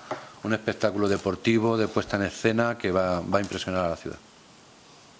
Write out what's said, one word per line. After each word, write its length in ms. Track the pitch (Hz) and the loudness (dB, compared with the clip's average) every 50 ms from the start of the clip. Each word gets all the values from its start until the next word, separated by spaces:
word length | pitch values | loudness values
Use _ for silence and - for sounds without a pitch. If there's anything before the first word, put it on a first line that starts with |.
| - - - - - - - - - | -10 -10 -10 -10 -12 -16 -14 -8 -4
un 100 | 107 110 | -2 -2
espectáculo 540 | 107 - - 101 - - 107 95 101 104 | -2 -2 -4 -2 0 0 0 2 2 2
deportivo 720 | 98 98 92 - 98 92 90 - 117 113 113 110 117 113 | 2 2 2 0 -2 -2 0 2 2 4 4 4 2 2
de 100 | 113 107 | 2 0
puesta 300 | 98 - 110 95 - - | 0 0 -2 -2 0 0
en 60 | 101 98 | 0 0
escena 540 | 90 - - - 117 110 113 117 117 117 | -2 -2 0 0 2 2 2 2 0 -2
que 140 | - - 98 | -2 -2 0
va, 300 | 90 95 92 90 90 87 | 2 2 2 2 0 0
va 180 | 87 - 95 101 | 0 0 0 0
a 20 | |
impresionar 440 | 101 92 98 92 - - 92 92 90 | 0 -2 -4 -6 -4 -2 -2 0 0
a 40 | 85 | 0
la 60 | 82 | -2
ciudad. 220 | - - - - - - - - - - - - - - - - - - - - - - - - - | -4 -8 -10 -12 -12 -16 -20 -20 -20 -20 -20 -20 -20 -20 -20 -20 -20 -20 -20 -20 -20 -20 -20 -20 -20